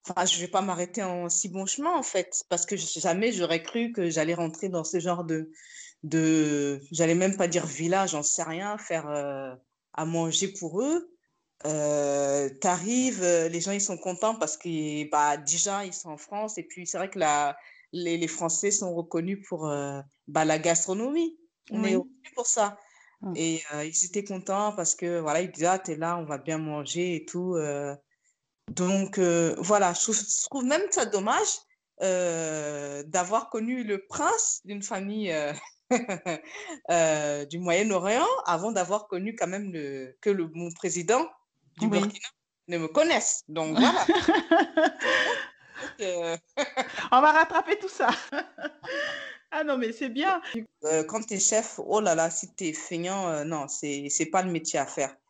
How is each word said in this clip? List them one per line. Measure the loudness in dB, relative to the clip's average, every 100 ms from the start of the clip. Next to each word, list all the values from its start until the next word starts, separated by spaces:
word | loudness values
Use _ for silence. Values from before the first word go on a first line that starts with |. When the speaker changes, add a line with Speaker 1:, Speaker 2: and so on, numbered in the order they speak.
| -4
Speaker 1:
enfin, | 0
je | 2 0
vais | 0
pas | 0
m'arrêter | 0 -2 -4 -4
en | -4 -4 -2
si | -2 -2
bon | -4 -4
chemin, | -2 0
en | 0
fait, | 0 -2 -2 -8 -4
parce | -4
que | -2 -4
j-, | -4 -2
jamais | 0 2 0
j'aurais | 0 0 0
cru | -2 -4 -2
que | -2 0
j'allais | 0 0
rentrer | 0 -2 -4 -4
dans | -4
ce | -2 -2
genre | 0 -2
de, | -2 -4 -4 -14 -20 -20 -20 _
de, | 0 2 4 4 4 2 0 -2 -6
j'allais | 0 4 4
même | 2 2
pas | 0
dire | 0 -2
village, | -4 0 2 2
j'en | 0
sais | -2 -2
rien, | -2 -4 -6 -8
faire, | -4 -4 -2
euh, | -4 -4 -6 -8 -14 _ _ _
à | -6
manger | -2 0 0 0 -2
pour | -4 -6 -2
eux. | 0 0 -4 _ _ _ _ _
Euh, | -4 -2 0 2 2 2 2 2 0 0
t'arrives, | 0 2 2 2 2 2
euh, | 4 4 4
les | -2
gens, | -2
ils | -2
sont | -2 -4
contents | -6 0 0 0
parce | -4 -4
que, | -4 -2 -2 -4 0
bah, | 2 4 2
déjà, | 0 0 0 -2
ils | -6
sont | -10 -12
en | -14
France. | -8 -6 -6 -6
Et |
puis, | -12 -12 -8
c'est | -6
vrai | -6
que | 0
la, | 2 4 2 -2 -16 -20 _
les, | -4 -2 0
les | -2
Français | -2 -2 0 0
sont | 0 0
reconnus | -4 -2 -2 -2 -6 -6
pour, | -6 -4
euh, | -4 -4 -8 -12 _ -2
bah, | 2
la | 4 4
gastronomie. | 4 2 2 -2 0 0 -2 -4 _ _ -6
On | -2
est | 2
Speaker 2:
Oui. | 2
Speaker 1:
reconnus | 0 -16 -10 -4
pour | 0
ça. | 2 2 -2 -20 _ _ _
Speaker 2:
Mm. | -8
Speaker 1:
Et, | -2 0 -2 -4
euh, | -6
ils | -4 -2
étaient | 0 -2
contents | -4 -8 -2 0 0 0
parce | -2
que, | -2 -2 -2
voilà, | 0 0
ils | 0
disaient, « | 0 2
Ah, | 2
t'es | 0 -4
là, | -2 -2
on | -4
va | -6
bien | -4 -4
manger | -2 -6 -4 -2 -2 -4
et |
tout. » | -4 -4 -2 -2
Euh, | -2 -4 -6 -8 _ _ _ _ _ _ -10
donc, | -2 2 2 0 2
euh, | 4 4 2 0
voilà, | 2 4 4
je | 2
trouve, | 0 0
je | 0 -4 -2
trouve | -2
même | 0 2 2
ça | 0 2
dommage, | 0 2 2 0 -2 _ _ _ _
euh, | 0 2 0 0 -2 -4 -4 -6 -8 -8
d'avoir | -2 -2 2 0 0
connu | -4 -2 -2
le | -2 -4 -4
prince | 0 2 2 0 -2
d'une | -6 -10
famille, | -6 -6 -4 -4 -2
euh, | 0 -2 -6 -14 _ _
<laughs> | -2 0 -6 -4 -6 -8 -14 -12 -12 2
euh, | 4 6 4 0 -2 -4
du | -4
Moyen-Orient | 2 2 4 2 2 2 4 2
avant | 2 0 2
d'avoir | 0 0 0 -2
connu | -6 -6 -4
quand | -4
même | -2 -6
le, | -6 -6 -8 -10 -2
que | 0
le, | 2 0
mon | -4 -8
président | -4 -4 -2 2 2 2 -8 _ _ _ -2
du | 2
Speaker 2:
Oui. | 4
Speaker 1:
Burkina | 2 -4 -16 _ _ _ -6
ne | -4
me | 0
connaisse. | 2 4 4 2 -2 -4
Donc, | -4 0 6
voilà. | 6 6 4
Speaker 2:
<laughs> | 4 4 2 6 4 6 4 2 2 0 2 2 -2 -6 -14 -20 -14
Speaker 1:
Donc, | -14 -6
euh, | -4 -2 -2 -4 _ -4
<laughs> | -2 -2 -4 -6 6
Speaker 2:
On | 8
va | 10
rattraper | 8 6 2 2 -2
tout | -2
ça. | 2 2 2 -2
<laughs> | -6 -6 -10 -10 -10 -8 -4 -4 -6 -10 -16 _
Ah | -2
non, | 0 2
mais | 0
c'est | -2 -4
bien. | 0 2 0 -2 -8 -10 _
Speaker 1:
Euh, | 2 2
quand | 2 -4
t'es | -4 0
chef, | 4 2 0 -10
oh | 0 2
là | 4 4
là, | 2
si | 0 -8
t'es | -6 -6
feignant, | -6 -6 -4 -4 -2 -2
euh, | -2
non, | -2 -4 -4
c'est, | -6 -4 -4 -2
c'est | -2 2
pas | 2
le | 0
métier | -2 -2 -2
à | -2
faire. | -2 -4 -6